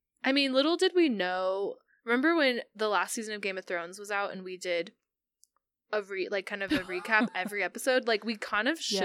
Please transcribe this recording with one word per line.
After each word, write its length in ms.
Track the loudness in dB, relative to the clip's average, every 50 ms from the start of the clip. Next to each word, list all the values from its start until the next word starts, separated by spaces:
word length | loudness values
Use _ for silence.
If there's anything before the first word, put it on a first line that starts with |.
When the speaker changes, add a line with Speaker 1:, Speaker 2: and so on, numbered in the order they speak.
| _
Speaker 1:
<sighs> 180 | _ _ _ -2
I 80 | 2
mean, 200 | 2 2 2 4
little 240 | 4 4 4 4 2
did 160 | 2 2 2 4
we 140 | 4 4 4
know. 680 | 4 0 0 0 0 0 0 0 0 -2 -2 -4 -6 -8 _ _ _ _ _
Remember 320 | 0 2 4 4 4 4
when 240 | 4 4 4 2 0 -4 -8 _
the 120 | -2 0 2
last 260 | 2 2 0 0 -4
season 200 | -6 -6 -6 -8
of 60 | -6
Game 180 | -4 -4 -4 -4
of 60 | -4
Thrones 340 | -4 -4 -4 -4 -6 -10 -12
was 120 | -8 -4
out 220 | -2 -2 -2 -2
and 100 | -6 -8 -10
we 120 | -10 -12
did 360 | -8 -4 -2 -2 -2 -2 -4 -10 _ _ _ _ _ _ _ _ _ _ _ _ _ _ _ _ _ _ _
a 100 | -4 -4
re-, 260 | -4 -4 -6 -6 -4 -2
like, 160 | -4 -4 -4
kind 160 | -6 -6 -6
of 80 | -2 -2
a 60 | -2 -2
recap 480 | -2 -4 -6 -6 -2 2 2 4 4 2
Speaker 2:
<laughs> 40 | 0
Speaker 1:
every 280 | -4 -6 -4 -4 -2
episode? 440 | -4 -4 -4 -2 0 2 2 2 4
Like, 180 | 2 0 0 0
we 120 | -4 -6
kind 320 | -4 -6 -2 -2 0 0 0
of 120 | 0 -2
should 200 | -2 -2 0 0